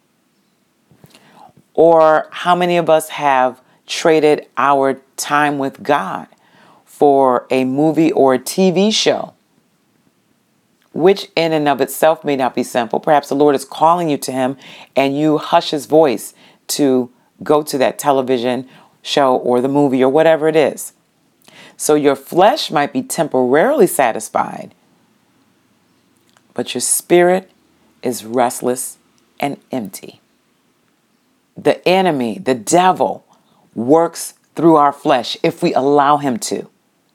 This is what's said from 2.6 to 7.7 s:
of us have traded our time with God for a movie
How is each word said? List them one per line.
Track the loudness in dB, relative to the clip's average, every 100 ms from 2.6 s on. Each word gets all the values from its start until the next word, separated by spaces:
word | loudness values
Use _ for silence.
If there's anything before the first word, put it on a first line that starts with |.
| 0 0
of | 2
us | 0 0
have | -4 0 2 0 -4 _ _ -12
traded | -2 2 4 4 2 -4 -2
our | 0 2 0 -4 _ -12
time | -4 0 0 -2
with | -6 -8
God | -4 -2 -2 -10 -14 _ _ _ _ _
for | _ 0 2 4 2 0 -2
a | -2
movie | -2